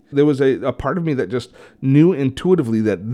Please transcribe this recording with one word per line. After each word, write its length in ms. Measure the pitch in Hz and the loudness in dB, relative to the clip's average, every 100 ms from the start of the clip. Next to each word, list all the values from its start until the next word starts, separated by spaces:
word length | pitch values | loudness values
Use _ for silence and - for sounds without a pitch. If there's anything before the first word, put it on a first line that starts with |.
| _ | _
There 140 | 139 151 | 0 2
was 160 | 135 | 2
a, 180 | 131 110 | 0 0
a 120 | 127 | -4
part 240 | - 135 165 | -6 -6 -4
of 60 | |
me 100 | 160 | -4
that 160 | 127 95 | -4 -4
just 220 | 123 - - - _ | -6 -8 -16 -20 _
knew 320 | 131 143 170 | 2 4 4
intuitively 680 | 147 135 - 180 180 117 113 | 2 -2 -2 0 0 0 -2
that 180 | 107 92 107 | -2 -2 -6